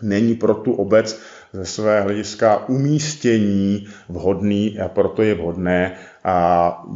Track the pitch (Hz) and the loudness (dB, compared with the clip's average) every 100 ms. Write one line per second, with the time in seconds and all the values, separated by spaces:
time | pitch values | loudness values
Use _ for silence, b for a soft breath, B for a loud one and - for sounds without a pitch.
0 | 110 101 117 113 107 107 120 104 98 107 | -2 0 0 2 2 0 0 -2 2 2
1 | 110 - B B B 95 90 - 107 107 | 2 -4 B B B -12 -10 -4 0 2
2 | 98 104 104 - 113 104 - 131 139 151 | 2 -2 -6 0 2 2 0 -2 0 0
3 | 151 - 123 113 104 98 98 101 101 B | -2 -2 2 2 2 2 0 -2 -6 B
4 | B 87 92 95 104 101 107 101 92 - | B -4 -2 0 0 0 0 -2 -4 0
5 | 95 - 110 98 85 85 90 90 92 92 | 0 2 0 0 -2 -4 0 0 0 -6
6 | B B 95 90 87 87 87 - - | B B -2 2 4 4 2 -2 -10